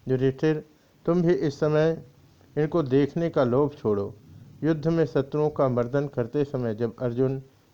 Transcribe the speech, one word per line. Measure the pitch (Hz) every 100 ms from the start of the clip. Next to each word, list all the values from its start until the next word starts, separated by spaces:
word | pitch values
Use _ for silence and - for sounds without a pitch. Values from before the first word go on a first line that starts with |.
| -
युधिष्ठिर, | 131 135 135 156 156 151 _ _ _ -
तुम | 175
भी | 170
इस | 180 156 143
समय | 156 151 156 160 - _ _ _ - -
इनको | 151 175
देखने | 143 135 143 165 165
का | -
लोभ | 127 123 147
छोड़ो। | 143 113 101 101 - - - - -
युद्ध | 147 160 151
में | 165 156
शत्रुओं | 143 135 151 151
का | 151 139
मर्दन | 120 120 139 143
करते | - 117 147
समय | 143 131 120 107
जब | 117 -
अर्जुन | 127 120 131 135 135 _ _